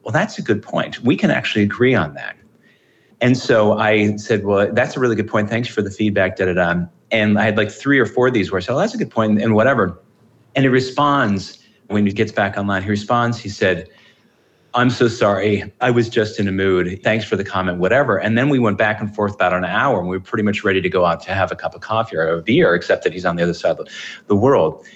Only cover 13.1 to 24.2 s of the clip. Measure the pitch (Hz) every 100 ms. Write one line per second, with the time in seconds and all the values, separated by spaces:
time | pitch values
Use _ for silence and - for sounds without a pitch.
13.1 | 120 120 117 101 - 98 87 90 - -
14.1 | _ _ _ _ _ _ 123 123 117 120
15.1 | - 104 98 107 98 104 - 127 120 110
16.1 | 117 104 - 98 95 95 92 87 92 -
17.1 | 110 107 98 98 95 92 87 92 127 135
18.1 | 95 107 113 143 135 113 98 110 107 104
19.1 | - 101 95 90 90 90 101 135 104 90
20.1 | 95 95 110 104 98 101 95 90 92 87
21.1 | 85 - 95 92 92 - - - 110 110
22.1 | 80 80 85 82 151 104 85 - 95 90
23.1 | 87 90 87 87 82 90 80 - - -
24.1 | -